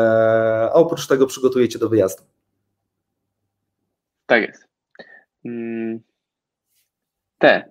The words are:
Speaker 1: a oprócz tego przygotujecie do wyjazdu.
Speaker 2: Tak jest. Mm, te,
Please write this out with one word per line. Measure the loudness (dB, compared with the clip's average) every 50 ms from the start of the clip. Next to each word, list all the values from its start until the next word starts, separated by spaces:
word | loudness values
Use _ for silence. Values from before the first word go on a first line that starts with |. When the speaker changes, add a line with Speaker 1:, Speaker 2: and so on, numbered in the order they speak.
| 2 2 2 2 2 2 2 2 0 0 0 -2 -2
Speaker 1:
a | 0 2
oprócz | 2 2 2 0 -6 -4
tego | -2 0 2 0
przygotujecie | 0 -2 -2 -2 0 0 0 0 -2 -2 -4
do | -4 -2
wyjazdu. | 0 0 0 0 -2 -8 _ _ _ _ _ _ _ _ _ _ _ _ _ _ _ _ _ _ _ _ _ _ _ _ _ _ _ _ _ _ _ _ _ _ _ _ _ _ _ _ _
Speaker 2:
Tak | 0 0 0 0
jest. | -2 -8 -14 _ _ _ _ _ _ _ -20 -20 -20 -20 -20 _ _ _ _ -16
Mm, | -12 -12 -10 -10 -8 -8 -8 -8 -8 -8 -10 -14 _ _ _ _ _ _ _ _ _ _ _ _ _ _ _ _ _ _ _ _ _ _ _ _ _ _ 2
te, | 4 4 4 2 0 -8